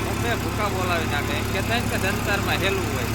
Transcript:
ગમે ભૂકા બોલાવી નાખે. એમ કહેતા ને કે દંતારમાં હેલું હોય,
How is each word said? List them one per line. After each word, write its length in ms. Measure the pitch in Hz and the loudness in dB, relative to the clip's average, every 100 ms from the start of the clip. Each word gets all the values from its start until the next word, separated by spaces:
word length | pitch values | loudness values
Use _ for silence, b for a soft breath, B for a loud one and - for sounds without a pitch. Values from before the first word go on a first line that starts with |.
ગમે 280 | - - 233 226 | -2 0 0 0
ભૂકા 340 | - - 208 | -2 0 0
બોલાવી 400 | 190 180 170 156 | 0 0 0 0
નાખે. 240 | 143 - | 0 0
એમ 120 | 147 - | -2 0
કહેતા 300 | - - 233 | 0 0 0
ને 60 | 233 | 0
કે 100 | 214 | 0
દંતારમાં 640 | 190 196 - 196 - 151 | 0 0 0 0 2 2
હેલું 280 | 185 196 - | 2 0 0
હોય, 220 | - - | -2 -2